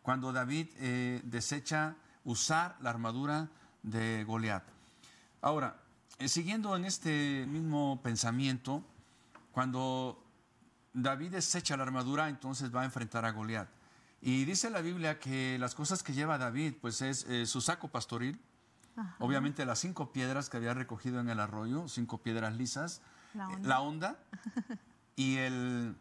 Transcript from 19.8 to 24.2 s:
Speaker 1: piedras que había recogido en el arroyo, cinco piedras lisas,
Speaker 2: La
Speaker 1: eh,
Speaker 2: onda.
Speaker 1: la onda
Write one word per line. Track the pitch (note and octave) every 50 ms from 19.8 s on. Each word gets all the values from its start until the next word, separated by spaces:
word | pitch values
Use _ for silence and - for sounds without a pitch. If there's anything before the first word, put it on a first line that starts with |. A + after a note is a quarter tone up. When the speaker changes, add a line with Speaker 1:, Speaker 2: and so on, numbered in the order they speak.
| - F3+ F3+ - D3 A#2+
Speaker 1:
piedras | - C3+ B2+ B2+ C3+ C#3 C#3 -
que | -
había | A#2+ A#2 A#2+ B2
recogido | B2+ B2+ - A#2 G2+ - B2+ B2 B2
en | A#2+ A#2+
el | A#2 A2
arroyo, | G#2 G#2 G#2 G#2+ A2 A2+ B2+ D#3 F3
cinco | C#3 - B2 A#2 A#2+ A#2 G#2+
piedras | - A#2 A2+ A2+ A2 A2 A2
lisas, | A2+ B2+ B2 - C#3 D#3 F3 - - - - - - - - -
Speaker 2:
La | G#3+ G3 F#3
Speaker 1:
eh, | F#3+
Speaker 2:
onda. | F#3+ G3 C3
Speaker 1:
la | C3 C3
onda | C#3 D3 D#3 D#3 E3+ G3+ D4 -